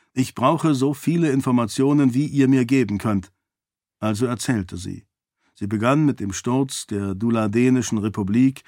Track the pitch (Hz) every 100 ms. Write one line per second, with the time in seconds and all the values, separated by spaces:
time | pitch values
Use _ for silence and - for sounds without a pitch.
0 | _ 127 127 - 127 165 156 135 135 139
1 | - 170 160 135 131 123 113 - 135 147
2 | 135 123 147 139 131 135 120 135 107 101
3 | 113 101 - _ _ _ _ _ _ _
4 | 107 107 120 120 - 113 90 92 95 92
5 | - _ _ _ _ _ 101 110 117 143
6 | 151 - 101 90 120 131 135 - - 104
7 | 98 95 117 113 110 117 123 127 110 110
8 | 107 104 95 110 131 135